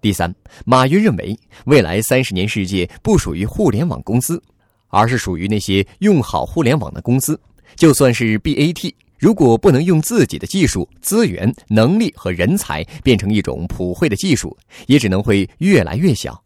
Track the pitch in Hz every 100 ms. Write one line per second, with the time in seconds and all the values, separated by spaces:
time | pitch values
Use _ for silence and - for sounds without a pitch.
0 | 107 95 85 92 - - - 127 127 180
1 | 220 101 95 107 _ - - 143 90 92
2 | 113 131 127 92 101 110 95 95 87 -
3 | - 202 - 80 104 - 196 101 170 65
4 | 69 113 131 165 _ _ _ _ _ 98
5 | 113 120 101 85 95 107 - 95 95 -
6 | 202 180 117 87 - - 127 147 85 -
7 | - 127 - 156 _ _ _ - 165 139
8 | 135 113 117 107 160 139 147 170 - -
9 | _ _ 160 220 135 113 - 127 170 165
10 | - 233 135 78 - 190 160 101 85 _
11 | - 208 214 87 101 120 _ 107 117 202
12 | 214 - - 87 90 196 - 76 - -
13 | - 110 98 107 - 65 87 - 90 90
14 | 165 101 196 131 - - _ - - 139
15 | 113 95 104 101 95 _ 175 185 85 90
16 | 180 120 - 58